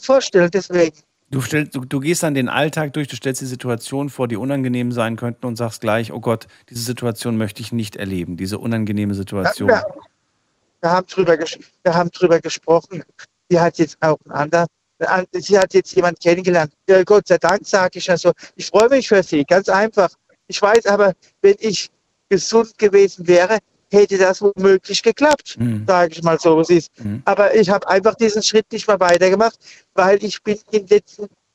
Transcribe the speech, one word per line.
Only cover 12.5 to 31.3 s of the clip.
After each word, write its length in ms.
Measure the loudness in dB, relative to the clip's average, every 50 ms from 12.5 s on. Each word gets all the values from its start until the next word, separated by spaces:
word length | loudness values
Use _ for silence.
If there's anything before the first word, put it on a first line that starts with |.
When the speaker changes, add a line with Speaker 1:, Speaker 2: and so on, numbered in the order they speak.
| -10 -6 _ 0 0 0 0 -4 -10 -14 -14 _ _ -20 -20 -20 _ _ _ -2
Speaker 1:
Sie 120 | 0 2
hat 180 | 2 2 0 0
jetzt 200 | -2 -4 -2 -2
auch 160 | -2 -2 -2 -2 _
einen 60 | -8
anderen, 360 | -6 -6 -4 -2 0 0 -2 -2 _ _ _ _ _ -8 -4
an-, 220 | -2 -2 -2 -2 -4
sie 280 | -8 -8 -2 0 2 2
hat 160 | 2 4 2
jetzt 200 | 2 0 0 0
jemanden 240 | 0 0 0 -2 0
kennengelernt. 540 | 0 2 2 2 2 0 2 2 0 -2 _ _ _ 2
Ja, 140 | 4 4 4
Gott 240 | 4 4 2 4 2
sei 100 | 2 2
Dank, 240 | 2 0 0 -2 -2
sag 300 | -2 0 0 0 -2 -4
ich 120 | -6 -4 -2
ja 100 | -2 0
so. 140 | 2 0 0 -2 -6 -20 _
Ich 100 | -16 -12
freue 240 | -2 2 2 4 4
mich 180 | 4 2 0 0
für 140 | 0 -2
sie, 220 | 0 0 -2 -2 0
ganz 260 | 2 2 2 2 2
einfach. 400 | 0 0 0 0 0 0 0 0 -2 _ _ _ _ _ _ -14
Ich 120 | -6 -2
weiß 280 | 0 2 2 2 2 2
aber, 260 | 2 2 2 2 0 -2 _ _ _ _ 2
wenn 120 | 2 2 2
ich 320 | -2 -4 -4 -6 -8 -12 _ _ _ _ _ _ _ -2
gesund 460 | -2 -2 0 0 0 0 0 0 -2 0
gewesen 480 | 0 4 4 4 4 4 0 -2 0 2
wäre, 320 | 4 4 4 2 0 -2 -4 _ _ _ _ _
hätte 260 | 2 4 4 4 4 2
das 240 | 2 2 2 2
womöglich 600 | 0 -2 0 2 2 4 4 2 0 -4 -8 -2
geklappt, 560 | -2 -2 0 2 2 2 2 0 _ -8 -8 -6
Speaker 2:
Mhm. 280 | -4 -4 -4 -2 -2 0
Speaker 1:
sag 240 | 2 2 2 0
ich 100 | -2 -2 -2
mal 160 | 0 0 2
so, 180 | 2 4 4 4
wie 40 |
es 80 | 4 4
ist. 300 | 2 2 0 -2 _ -12
Speaker 2:
Mhm. 220 | -10 -8 -8 -4 -2
Speaker 1:
Aber 320 | 0 2 2 2 4 4
ich 140 | 4 4 2
habe 180 | 0 -2 0 0
einfach 280 | 0 2 2 0 0
diesen 260 | 0 0 0 0 -2 -2
Schritt 260 | 0 0 0 0 _
nicht 160 | -6 -6 -2 -2
mehr 120 | 0 2
weitergemacht, 580 | 2 2 2 4 4 2 2 2 2 0 -2 _ _ -20 -20 -20 _ _ _
weil 280 | 0 2 2 2 2 0
ich 180 | -4 -10 -8 -6
bin 140 | -6 -6 -6 _ _
in 140 | -4 -4 0
den 20 | 2
letzten 400 | 2 0 0 _ _ -16 -16 -16